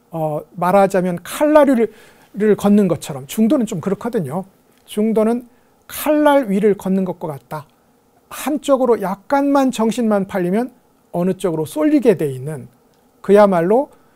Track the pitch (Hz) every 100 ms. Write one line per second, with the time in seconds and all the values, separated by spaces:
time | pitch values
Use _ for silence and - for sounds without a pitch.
0 | _ 165 156 151 - - 175 196 196 196
1 | 180 175 - - 302 302 285 247 226 -
2 | - _ _ 214 214 202 202 202 196 -
3 | - 139 139 - 220 294 220 180 190 190
4 | 240 233 143 160 185 _ _ _ - -
5 | 220 220 220 240 240 _ _ _ - -
6 | - 302 302 285 240 196 214 196 196 190
7 | 185 175 170 139 - 156 - _ _ _
8 | _ _ _ - - 302 - 269 254 220
9 | 190 196 - 277 277 277 262 - 226 220
10 | 226 208 190 202 175 202 254 - _ _
11 | _ 175 180 185 185 160 156 302 302 302
12 | 240 175 151 131 135 151 117 _ _ _
13 | _ _ - 202 208 180 170 226 294 _
14 | _